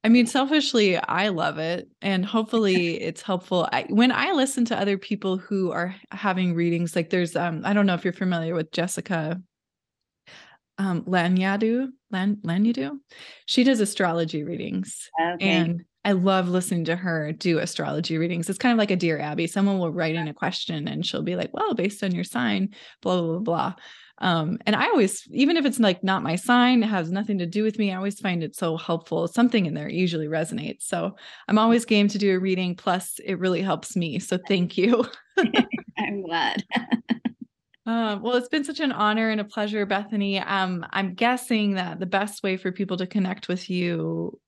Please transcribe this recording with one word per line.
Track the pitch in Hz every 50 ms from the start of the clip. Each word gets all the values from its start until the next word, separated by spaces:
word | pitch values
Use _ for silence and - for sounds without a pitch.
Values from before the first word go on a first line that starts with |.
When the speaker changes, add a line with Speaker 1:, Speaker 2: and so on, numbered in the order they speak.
| -
Speaker 1:
I | 220
mean, | 233 247 240
selfishly, | 233 - 269 269 269 311 302 285 - - 233 208 190 180
I | - - - - 175 196 214
love | 185 160 170 175 151 156
it, | 160 165 175 - - _ _ _
and | - 196 196 185 185
hopefully | 208 - 226 220 220 - 226 214 196 185 180 175 170 165 -
Speaker 2:
<laughs> |
Speaker 1:
it's | - 165 165 -
helpful. | - - 185 180 180 - 185 180 160 -
I, | - 131 - -
when | 202 214 240 254
I | - - 262 359
listen | 392 294 262 269 - 254 240
to | 226 233 196
other | 196 202 196
people | 190 - - 208 196 - 190 185 190
who | 180 - 202 190 190 175
are | - 170 175 180 190 - - _
having | - 190 - 202 185 185 185 180 170
readings, | 170 170 170 170 165 175 165 -
like, | 180 160 165
there's, | - 180 175 170 -
um, | - 175 170 165 151 143
I | 190
don't | 202 208 202
know | 196 180
if | 165 -
you're | 185
familiar | 175 - 190 185 175 165 165 165 180
with | 165 160 160
Jessica, | - - 165 180 - - - - 190 165 151 156 175 185 185 _ _ _ _ _ _ _ _ _ _ _ _ _ _ _ _ - - - - - - _ _ _ _ -
um, | 196 190 175 160
Lanyadoo, | - 175 185 180 170 175 185 185 185 190 196 202 226 220 233 247 269 262 - _ _ _
Lan-, | 208 185 185 202 202
Lanyadoo. | 208 - 165 170 185 208 233 240 262 262 277 294 277 _ _ - - - - - - _
She | - - 254 240
does | 269 269 220
astrology | 208 202 - - 190 175 165 170 165 160 - 151 147
readings, | - 170 - - - - 190 190 - - - - - - 165
Speaker 2:
Okay. | 165 170 175 175 190
Speaker 1:
and | 196 185 180 170 165 175 170 - _ _ _ -
I | 202
love | 202 185 180 196 190 190 180 175
listening | 180 185 180 - 196 170 160
to | 160 170
her | 180 185 180 165 160 151 151
do | 160 156 - 180 165 147
astrology | - - - - 156 147 143 151 170 - 160 156
readings. | 165 170 165 170 165 -
It's | 190 -
kind | - 247
of | 240 226
like | 208 208
a | 185
Dear | 180 175 165 156 143
Abby. | 147 151 151 147 170 160
Someone | - 196 196 202 196 190
will | 175 165
write | 139 165 160 160 160
in | 165 160 156
a | 147
question, | - 160 165 180 - - - 170 151 147
and | 147 143 151 180
she'll | - - -
be | 156 175 175
like, | 180 175 -
"Well, | - - 427 427 233
based | - 170 202 202 - 202
on | 190 180
your | 170 180
sign, | - - 240 - 220 208 190 190 202 - - - - - _
blah, | - 190 185 180
blah, | 170 165
blah, | 160 175
blah." | 214 233 - - - 190 180 - - - - - - - _ -
Um, | - 185 170 165 156 160 180 - -
and | 202 214
I | 233 269
always, | 440 453 302 202 196 - - - -
even | - - 277 285 349
if | 330 285
it's, | 277 - -
like, | 220 202 180 -
not | - 190 190 185 -
my | 165 160
sign, | 180 - - 240 247 247 247 254 240
it | 220 220
has | 214 185 160 160
nothing | 185 196 208 214 202 185
to | 175
do | 170 180 208
with | 214 220 214 226
me, | 208 196
I | 185
always | 185 190 202 202 -
find | - 196 180 170
it | 160 143 -
so | - 185 165 160
helpful. | 160 - - 165 165 - - 165 156 165 170
Something | - 233 240 240 - 220 180
in | 156 170
there | 147 147 139
usually | - 170 185 180 170 160 156
resonates. | 151 160 160 170 160 - - 151 - - _
So | - - - 170 170 196 202 - - - - - -
I'm | - 208
always | 214 220 226 233 233 226
game | - 220 208 202 202
to | 208 202
do | 208 196 185
a | 185
reading. | 185 190 185 180 185 180 180
Plus, | 180 - 196 180 190 - - - - -
it | - 190 175
really | 180 185 180 170
helps | 190 190 180 165 - - -
me. | 185 170 160 - -
So | - - 185 180 185 -
thank | 196 180 180 170 -
you. | - 180 233 247 214 - - - -
<laughs> | _ _ _
Speaker 2:
<laughs> | 392 359 - - 269 - - - - - - _ -
I'm | 208 - 202 202
glad. | 190 165 165 165 139 113 - - 190 _ -
<laughs> | 247 240 - - 233 - - - - _ 240 - _ - _ _ _ _ _ _ _ _
Speaker 1:
Uh, | 226 226 233 226 214 208 196
well, | - 233 247
it's | 247 247 -
been | - 311 277
such | - 294 -
an | 320 269
honor | - - 214 214 214 220 220 220
and | 220 214
a | 208
pleasure, | 208 - 220 208 208 208 214 202
Bethany. | 196 202 196 208 208 226 208 202 196 196 190
Um, | - - 196 196 190 185 185 175 165 -
I'm | - 190 196 185 180
guessing | - 226 240 254 247 - - 240 214 208 202 196
that | 190 180 175 160 170
the | 185
best | 180 196 190 202 208 208 -
way | - 196 190 185
for | - 185
people | 185 - 196 185 185 180
to | 185
connect | 185 - 208 185 185 190 - - -
with | 180 185 - -
you | 185 180 175 175 170 165 160 160 165 165 170 - - _ _